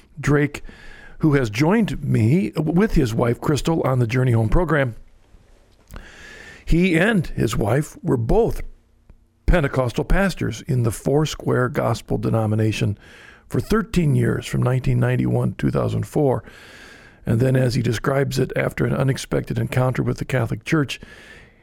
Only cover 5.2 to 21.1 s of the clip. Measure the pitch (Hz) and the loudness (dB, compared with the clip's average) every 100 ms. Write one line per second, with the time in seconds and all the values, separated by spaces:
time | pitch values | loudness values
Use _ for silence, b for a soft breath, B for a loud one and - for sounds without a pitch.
5.2 | _ - - - _ _ _ B B B | _ -20 -20 -20 _ _ _ B B B
6.2 | B B B B - 165 190 160 202 214 | B B B B 0 4 4 4 2 2
7.2 | - - 127 117 104 131 151 - 160 135 | -2 -2 -2 0 0 0 -2 -6 -2 -2
8.2 | 113 190 202 - - - _ _ _ - | 2 2 2 -2 -8 -14 _ _ _ -20
9.2 | _ _ - 175 139 - 127 - - 170 | _ _ 2 2 2 0 0 -2 2 2
10.2 | 196 - 113 110 - 127 120 - - 143 | 2 0 -4 -4 -4 0 0 -2 0 0
11.2 | 151 - - 127 123 143 123 117 - 117 | 0 -4 -2 0 0 -2 -2 -2 -4 -4
12.2 | 113 117 110 107 110 104 110 101 B B | 0 0 0 0 0 0 -2 -4 B B
13.2 | B B B 123 - 214 - 180 151 123 | B B B -6 0 0 0 0 2 2
14.2 | 117 - - 135 123 127 135 123 123 127 | 0 -2 -4 -2 0 0 0 0 0 0
15.2 | 123 123 123 - 139 131 117 110 107 - | 0 0 -2 -2 -2 0 -2 -2 -4 0
16.2 | 143 117 B B B B B B B B | 0 0 B B B B B B B B
17.2 | - 117 131 131 127 127 120 110 - 139 | -2 0 2 2 2 0 -2 -2 -2 0
18.2 | 131 131 - - 135 - 120 135 135 131 | 0 -2 -2 -2 -4 -2 -2 0 0 -2
19.2 | - 139 127 117 117 127 127 123 120 120 | -2 -4 -4 -4 -2 0 0 0 -2 -4
20.2 | - 127 117 - - 160 135 - B | -2 -2 -2 -4 -2 0 0 -6 B